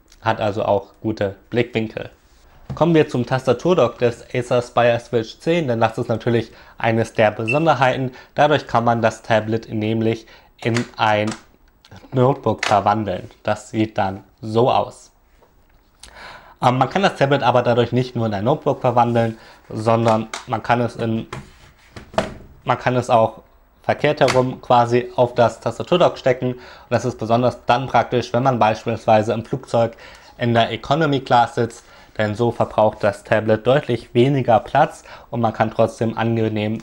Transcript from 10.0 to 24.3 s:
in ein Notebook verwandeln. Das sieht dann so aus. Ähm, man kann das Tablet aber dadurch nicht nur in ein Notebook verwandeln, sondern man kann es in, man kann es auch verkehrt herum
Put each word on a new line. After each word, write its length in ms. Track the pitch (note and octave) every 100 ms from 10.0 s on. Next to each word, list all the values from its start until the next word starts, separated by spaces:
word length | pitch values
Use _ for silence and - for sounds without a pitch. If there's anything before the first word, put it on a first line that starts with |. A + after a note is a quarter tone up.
| A2 A2+ - - _ _
in 200 | A#2+ A#2 A#2+ -
ein 340 | A2 G#2+ G#2+ A2 - _ _ _ - - -
Notebook 540 | C3 B2+ C#3 A2+ G#2
verwandeln. 640 | - G#2 G#2 G#2+ G#2 F2+ - -
Das 260 | - G#2+ -
sieht 260 | A2+ G#2+ -
dann 280 | F#2+ G2 - _
so 280 | A2+ A2 B2+
aus. 440 | G#2 - - - _ _ _ _ _ _ _ _ _ - - - - - -
Ähm, 180 | C3 B2+
man 120 | C3
kann 120 | F#3
das 120 | G3
Tablet 300 | - C#3 C#3
aber 180 | A#2 B2
dadurch 300 | A#2+ A#2 A2+
nicht 240 | B2 B2+ A#2+
nur 100 | A2+
in 80 |
ein 100 | G2
Notebook 360 | A2 D3+ D3 C3+
verwandeln, 580 | B2+ A#2 A#2+ A#2 A2+ A2 - - -
sondern 580 | A2 A2 A2+ A#2 A2 A2+ - -
man 120 | A2+
kann 200 | - A#2+
es 160 | A#2 -
in, 320 | A#2 A2+ - - - - - _ _ - - - - - - -
man 140 | - A#2+
kann 180 | B2+ B2
es 140 | A#2
auch 320 | A#2 A2 - - _ _ _
verkehrt 380 | - G#2+ D3 D3
herum 400 | C3+